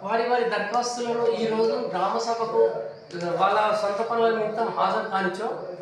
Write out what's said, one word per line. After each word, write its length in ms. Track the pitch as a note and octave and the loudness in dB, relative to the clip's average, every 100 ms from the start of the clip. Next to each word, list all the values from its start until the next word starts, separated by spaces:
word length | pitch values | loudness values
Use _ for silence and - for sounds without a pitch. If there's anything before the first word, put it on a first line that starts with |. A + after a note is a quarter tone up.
వారి 260 | F#3+ A3+ A#3 | 0 0 2
వారి 200 | B3 A3 | 2 2
దరఖాస్తులను 760 | G#3 G3+ A#3 A#3+ A#3+ A#3+ A#3 A#3 | 0 0 -2 -2 -4 -2 0 0
ఈ 200 | A3 A3 | 2 0
రోజు 240 | A3 A3+ | 2 2
గ్రామ 460 | F#3+ - - F#3+ G#3 | 0 -2 -2 0 0
సభకు, 520 | A#3 A#3 A3+ A3+ A3+ - - - - F3 E3+ E3+ | -2 -2 0 4 4 2 -8 -12 -12 -6 -4 2
వాళ్ళ 400 | F#3+ G#3 G#3+ - | 4 4 2 2
సొంత 260 | G3+ G#3 A3+ | 0 -2 -2
పనుల 300 | A#3 A3+ A3 | 2 2 2
నిమిత్తం 300 | G#3+ A3 A3 | -2 -2 -2
హాజరు 420 | E3+ - A3 G#3 | 0 0 0 -2
కానిచో 580 | F#3+ F#3 G#3 A3 - F3+ F3+ | -2 -2 -2 -4 -6 -8 -10